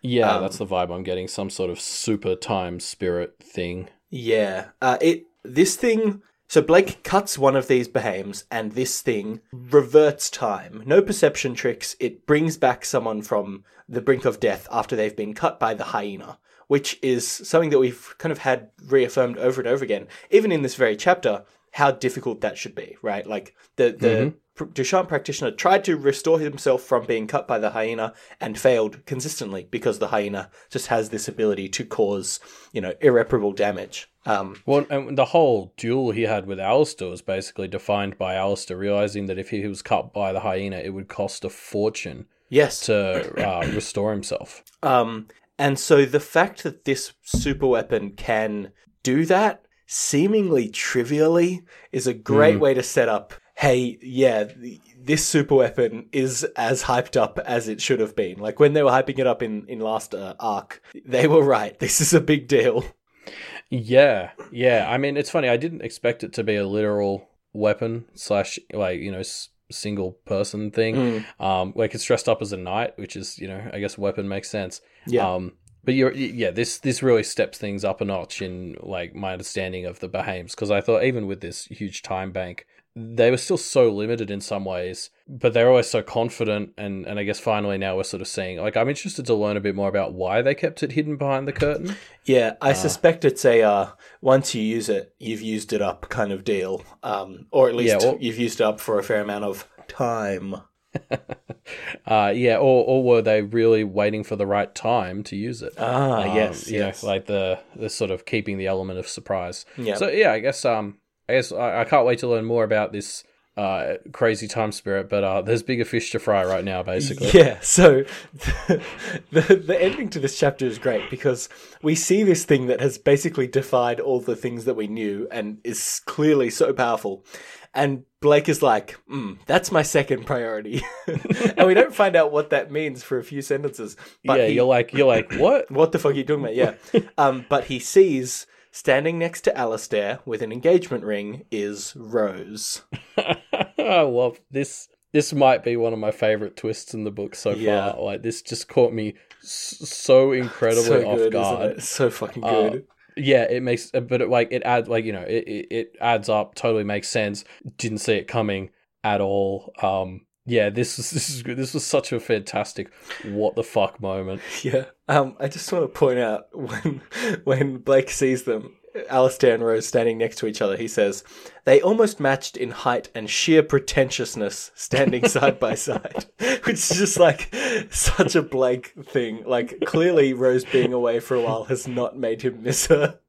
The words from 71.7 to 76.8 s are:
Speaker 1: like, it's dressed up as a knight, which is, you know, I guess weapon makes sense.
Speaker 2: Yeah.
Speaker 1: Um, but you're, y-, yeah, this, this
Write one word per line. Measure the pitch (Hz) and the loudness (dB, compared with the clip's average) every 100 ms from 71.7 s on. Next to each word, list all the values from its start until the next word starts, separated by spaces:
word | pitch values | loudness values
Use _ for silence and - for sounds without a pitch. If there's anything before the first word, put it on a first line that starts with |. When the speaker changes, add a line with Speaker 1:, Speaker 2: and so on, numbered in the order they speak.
| 101 | -2
Speaker 1:
like, | 110 | -2
it's | 107 | -2
dressed | - 120 - | -2 0 0
up | 113 | -2
as | 101 | -4
a | 98 | -8
knight, | 90 101 120 - | -6 -4 -4 -8
which | 101 - | -14 -12
is, | 95 - | -14 -12
you | 95 | -12
know, | 95 113 | -12 -12
I | 101 | -8
guess | 101 - | -8 -4
weapon | 101 95 98 | -4 -4 -6
makes | 98 - | -8 -6
sense. | 104 92 - _ _ - | -8 -8 -10 _ _ -2
Speaker 2:
Yeah. | 120 95 | 0 2
Speaker 1:
Um, | 92 90 _ _ _ | -2 -6 _ _ _
but | - | -2
you're, | 131 127 | 2 2
y-, | 135 131 | 0 -6
yeah, | 120 101 | -2 -2
this, | 90 117 | -2 -4
this | - | -4